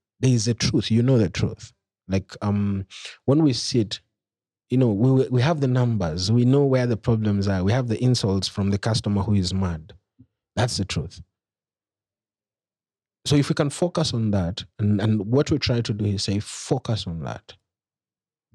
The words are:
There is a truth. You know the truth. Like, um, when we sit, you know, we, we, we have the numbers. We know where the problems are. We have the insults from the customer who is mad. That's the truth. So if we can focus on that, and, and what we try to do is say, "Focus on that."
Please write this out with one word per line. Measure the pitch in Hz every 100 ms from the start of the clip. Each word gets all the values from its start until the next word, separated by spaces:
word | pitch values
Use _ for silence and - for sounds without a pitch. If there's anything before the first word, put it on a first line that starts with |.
| _ _
There | 131
is | 120 113
a |
truth. | 113 - - -
You | 113
know | 123 127
the | 92
truth. | - 98 - - _ _ _ -
Like, | 95 95 -
um, | 104 101 101 98 95 - - - -
when | 147
we | 156
sit, | 117 - 123 104 - _ _ _ _ _ _ _
you | 127
know, | 123
we, | 98 127
we, | 131 123
we | 127
have | 135 160
the | 135
numbers. | 127 120 113 85 82 92
We | 120 123
know | 139
where | 139 131 123
the | 110
problems | - 113 107 101 101
are. | 95
We | 92
have | 123 120
the | 107
insults | 123 120 104 98 -
from | - 98
the | 98
customer | 113 110 104 101
who | 95
is | 101 90
mad. | 95 92 80 78 - _ _ - _ _ -
That's | 120 -
the | 92
truth. | - 131 - - _ _ _ _ _ _ _ _ _ _ _ _ _ _ _ _ _ _ _
So | - 147
if | 139
we |
can | - 147
focus | - 175 175 160
on | 117 110
that, | 101 85 107 - -
and, | 104 104
and | 107 110 101
what | 127 147
we | 147
try | - 120
to | 117
do | 107
is | 104 98
say, | - 101
"Focus | - - - 156 - 110 -
on | 82
that." | 64 55 - - _ _ _ _ _ _ _ _ _